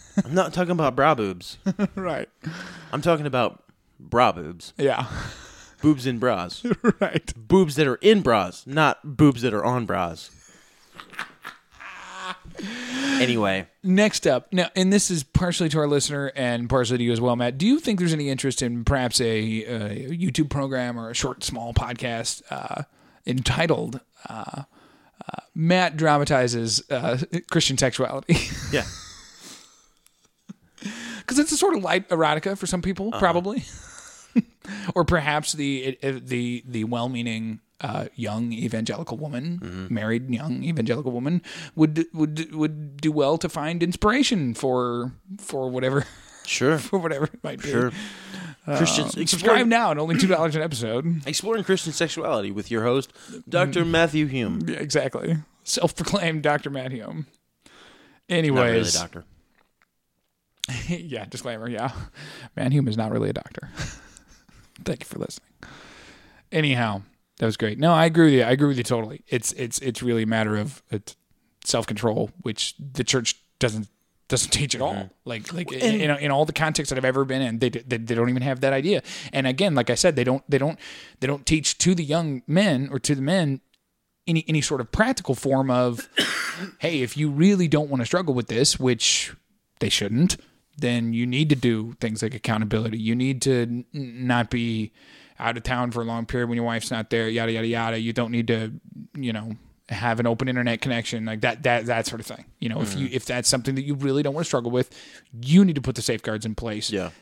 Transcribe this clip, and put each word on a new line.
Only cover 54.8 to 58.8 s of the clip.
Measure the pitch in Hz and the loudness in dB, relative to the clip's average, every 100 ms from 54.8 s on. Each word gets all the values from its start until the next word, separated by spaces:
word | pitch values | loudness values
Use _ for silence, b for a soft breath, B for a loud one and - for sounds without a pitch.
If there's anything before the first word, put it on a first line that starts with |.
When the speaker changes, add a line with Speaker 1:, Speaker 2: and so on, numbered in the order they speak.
| 151 147 131 - - 160 - _ | -2 0 0 -4 -2 -2 -4 _
Speaker 2:
Self-proclaimed | - - 170 - 165 202 170 156 | -6 0 0 -2 -2 0 0 0
Doctor | 147 147 143 | 2 0 -2
Matt | 139 127 | -8 -8
Hume. | 131 104 156 143 _ _ _ b b b b b b - | -8 -10 -10 -12 _ _ _ b b b b b b -4
Speaker 1:
Not | 175 | 0
really | |
a | |
Speaker 2:
Anyways. | 156 131 120 113 | 2 4 4 4